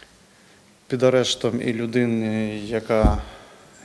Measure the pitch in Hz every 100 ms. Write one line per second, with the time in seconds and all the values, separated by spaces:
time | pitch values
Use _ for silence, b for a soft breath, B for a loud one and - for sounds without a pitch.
0 | b b b b b b b _ - 127
1 | 127 127 120 - 117 120 113 110 117 123
2 | 120 113 110 110 107 107 104 113 110 110
3 | 107 104 B B B B B B